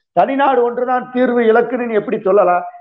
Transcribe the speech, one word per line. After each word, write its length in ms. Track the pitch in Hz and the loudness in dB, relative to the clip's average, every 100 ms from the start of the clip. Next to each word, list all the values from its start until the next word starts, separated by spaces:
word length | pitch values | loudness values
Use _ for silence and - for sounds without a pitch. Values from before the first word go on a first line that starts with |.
| _ | _
தனிநாடு 500 | - 214 269 277 247 | 0 0 2 0 2
ஒன்றுதான் 480 | 240 240 240 247 240 | 0 -2 -2 -4 -4
தீர்வு 300 | 247 254 240 | -2 0 2
இலக்குன்னு 460 | 226 220 - 262 240 | 2 2 0 -4 -2
நீ 80 | |
எப்படி 260 | 214 208 226 | -4 -2 -4
சொல்லலாம்?" 440 | 196 202 180 175 - - | 0 2 2 0 -4 -16